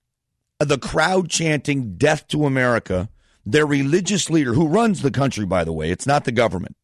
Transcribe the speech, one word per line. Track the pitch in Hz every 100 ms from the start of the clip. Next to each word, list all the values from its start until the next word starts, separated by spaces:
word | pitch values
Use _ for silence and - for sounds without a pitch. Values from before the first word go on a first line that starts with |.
| _ _ _ _ _ -
the | 143 139
crowd | 190 165 160 190 175
chanting, | - 165 147 147 139 117 87
"Death | 147 156 -
to | 147
America," | 147 131 123 113 - 92 104 _ _ _ 101
their | 151
religious | 151 143 139 175 180 202 -
leader, | 160 131
who | 117 160
runs | 190 233 160
the | 135
country, | 120 135 - 101
by | 90
the | 82
way, | 80 80
it's | 92 131
not | 147
the | 143
government. | 117 110 90 - -